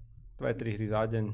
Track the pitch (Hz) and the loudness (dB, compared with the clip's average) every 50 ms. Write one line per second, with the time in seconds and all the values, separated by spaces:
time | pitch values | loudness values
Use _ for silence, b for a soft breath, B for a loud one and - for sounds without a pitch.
0 | - - - - - - - - 123 123 120 113 120 113 104 101 110 104 107 107 | -14 -16 -18 -18 -18 -16 -8 -2 0 0 0 0 0 -2 0 0 0 2 4 4
1 | 110 110 113 113 110 104 | 4 4 2 2 0 0